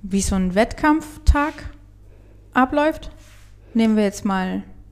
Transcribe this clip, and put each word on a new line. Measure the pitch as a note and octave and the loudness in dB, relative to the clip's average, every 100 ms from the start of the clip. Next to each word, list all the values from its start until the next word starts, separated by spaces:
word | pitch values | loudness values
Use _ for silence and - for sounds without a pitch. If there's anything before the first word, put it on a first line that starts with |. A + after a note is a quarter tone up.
wie | F#3+ G3 | -4 -2
so | F#3+ G3 | 0 0
ein | F#3 | 0
Wettkampftag | F3+ A#3 - D#4 D#4 D4+ - - D4 D4 - - - - - - - - - - | 0 0 0 2 2 -2 0 2 4 0 -6 -16 -18 -20 -20 -20 -20 -20 -20 -4
abläuft? | B3 C4 D4 D4+ D#4 - - - - - - - | 0 2 2 0 -2 -10 -18 -20 -20 -20 -20 -6
Nehmen | A3+ A3+ G#3+ | 0 2 2
wir | |
jetzt | G3+ G3 G3+ | 0 -2 -4
mal | F#3+ F#3 F#3+ F#3+ - - | -4 -4 -6 -10 -18 -20